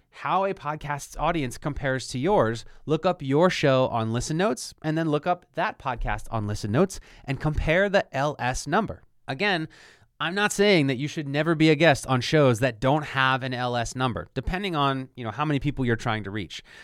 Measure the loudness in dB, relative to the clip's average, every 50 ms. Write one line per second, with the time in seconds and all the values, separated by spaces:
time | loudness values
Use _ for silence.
0 | _ _ -14 -8 -4 -2 0 0 0 -2 -4 -6 -6 -8 -8 -6 -6 -8 -8 -8
1 | -10 -12 -8 -4 -2 -2 0 -2 -2 -4 -6 -6 -6 -6 -6 -4 -2 -2 -2 -2
2 | -4 -6 -4 -2 0 2 4 4 4 2 0 -4 -8 -14 -18 -10 -4 -2 -2 0
3 | 0 0 -2 -2 -2 0 2 4 4 4 4 2 2 4 4 4 2 2 0 -2
4 | -2 -2 -2 -4 -4 -4 -2 -2 0 -2 -2 -4 -8 -14 -14 _ -4 -2 -2 -2
5 | 0 0 0 0 0 -2 -4 -4 _ _ -6 -4 -4 -4 -6 -6 -6 -6 -4 -4
6 | -2 -4 -4 -4 -6 -6 -4 -4 -4 -4 -4 -4 -4 0 2 2 2 2 -2 -8
7 | -16 -18 -20 -14 -10 -8 -6 -4 -2 -2 -2 0 0 2 2 2 2 2 2 2
8 | 0 0 -2 -2 -2 -2 -2 -4 -4 -4 -4 -4 -4 -2 -2 -2 -2 -2 -6 -12
9 | -18 _ _ _ _ -10 -6 -2 -2 0 0 -2 -4 -6 -12 -18 -20 -20 -20 _
10 | _ _ _ -6 -4 -2 0 0 0 2 4 4 6 6 6 6 4 4 2 0
11 | -2 -4 -4 -6 -6 -2 -2 0 2 2 4 6 6 6 6 8 6 6 6 4
12 | 2 0 0 0 2 2 4 6 6 6 4 4 2 -2 0 0 0 2 2 0
13 | 0 -2 0 2 2 2 2 0 -2 -4 -4 -4 -4 -2 -2 -2 -4 -4 -4 -2
14 | -2 -2 -2 -4 -8 -8 -8 -6 -4 -4 -4 -2 -2 -2 0 0 0 0 0 -2
15 | -6 -10 _ -10 -8 -8 -6 -4 -2 0 0 0 0 -2 -2 0 0 0 0 0
16 | 0 -2 -4 -4 -4 -6 -6 -8 -8 -8 -10 -14 -16 -18 -20 -20